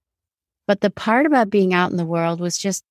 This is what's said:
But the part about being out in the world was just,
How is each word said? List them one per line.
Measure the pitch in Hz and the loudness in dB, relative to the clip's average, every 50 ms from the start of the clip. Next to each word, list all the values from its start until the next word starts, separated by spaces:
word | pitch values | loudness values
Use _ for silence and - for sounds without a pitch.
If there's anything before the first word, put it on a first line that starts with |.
| _ _ _ _ _ _ _ _ _ _ _ _ _ | _ _ _ _ _ _ _ _ _ _ _ _ _
But | - 202 - | -2 0 0
the | - 196 | 0 -2
part | - - - 226 220 254 302 | -2 -4 -2 0 2 2 2
about | 311 294 254 220 196 | 2 2 2 2 2
being | 208 202 190 185 180 | 2 2 2 2 2
out | 180 180 - | 2 2 0
in | - | 0
the | 175 165 | -4 -4
world | 160 170 165 165 165 170 170 | -2 -2 -2 0 -2 -2 -2
was | 175 175 - | -4 -6 -6
just, | - - 196 185 - - _ | -4 -4 -6 -6 -6 -10 _